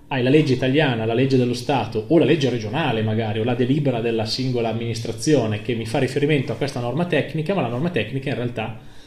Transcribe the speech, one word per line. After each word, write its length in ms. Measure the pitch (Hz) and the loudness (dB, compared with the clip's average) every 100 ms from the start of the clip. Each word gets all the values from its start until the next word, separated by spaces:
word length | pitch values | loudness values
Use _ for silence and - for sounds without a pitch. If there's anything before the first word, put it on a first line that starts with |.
| - | -6
hai 160 | 135 | 0
la 80 | 123 | 4
legge 220 | 151 135 | 4 4
italiana, 520 | 127 131 143 143 113 110 | 2 2 2 2 2 0
la 80 | |
legge 240 | 117 135 131 | 2 4 4
dello 160 | 120 | 2
Stato, 520 | 117 - 135 107 107 - | 0 0 0 0 -4 2
o 100 | 160 | 4
la 80 | 127 | 6
legge 240 | 139 131 | 4 2
regionale 540 | 120 104 135 151 110 | -2 -4 -4 -2 0
magari, 340 | 110 110 110 107 | 0 0 -2 0
o 60 | |
la 100 | 117 | 0
delibera 480 | 123 123 151 135 117 | 0 2 2 2 0
della 240 | 117 113 110 | 0 0 -2
singola 440 | - 127 120 113 | -2 -2 0 0
amministrazione 920 | 113 117 113 117 107 156 143 110 104 | -2 -4 -4 -6 -4 2 2 2 -2
che 140 | - 113 | -2 -4
mi 100 | 113 | -2
fa 140 | 147 | 0
riferimento 540 | 131 143 143 151 127 | 0 0 2 2 0
a 20 | 113 | -4
questa 240 | 139 123 | -4 -4
norma 260 | 120 131 175 | -4 -2 0
tecnica, 480 | 151 - 160 151 | 0 -2 -4 -2
ma 80 | 196 | -2
la 60 | 123 | -2
norma 240 | 120 170 | -2 -2
tecnica 380 | 123 107 135 147 | -2 -4 -4 -4
in 60 | 113 | -4
realtà 460 | 120 113 110 110 - - | -4 -4 -6 -8 -14 -18